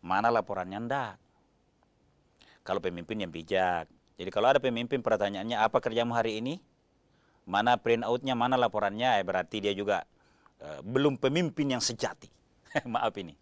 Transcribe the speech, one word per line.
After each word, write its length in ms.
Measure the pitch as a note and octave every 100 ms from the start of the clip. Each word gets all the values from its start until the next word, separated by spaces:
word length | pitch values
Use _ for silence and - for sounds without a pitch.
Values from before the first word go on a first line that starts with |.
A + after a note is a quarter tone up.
Mana 300 | F2+ F#2+ A2+
laporannya?" 460 | A#2 G2 G2 F#2 G2 A#2
Ndak. 260 | C#3 A#2 F#2+ _ _ _ _ _ _ _ _ _ _ _ _ - _
Kalau 160 | - F#2+
pemimpin 400 | F2+ F2 E2 A2
yang 80 | F2+
bijak. 600 | E2 E2 F#2+ F#2 E2+ D#2+ _ _
Jadi 160 | _ F2+
kalau 160 | G#2 A2+
ada 140 | C#3+
pemimpin 400 | B2+ A#2 A#2+ C3+
pertanyaannya, 540 | A#2 G#2+ G2+ G2+ G#2+ A#2
"Apa 240 | A2 -
kerjamu 340 | A#2+ A2+ A#2 A#2
hari 240 | A2+ A2
ini? 220 | B2 F3 _ _ _ _ _ _ _ _
Mana 320 | - G2 A2+ A#2+
print 300 | A#2+ A#2 A2+
outnya, 260 | B2 C3+
mana 240 | A#2+ A#2+ C3
laporannya?" 640 | A#2+ G#2 G2+ G#2 B2+ G#2+
Eh, 40 | F#2
berarti 340 | F#2 E2+ G#2+
dia 160 | G2+ G2
juga, 300 | G2+ F#2+ - _ _ _ _ _
eh, 180 | D2 D2
belum 400 | E2+ C3 C#3+ C3
pemimpin 560 | C3+ D3+ E3+ - C#3+ B2
yang 60 |
sejati. 460 | - A#2 - - - _ _ _ _
<laughs> 160 | D3 B2
Maaf 180 | A2 A2+ G#2
ini. 160 | E2+ C#2+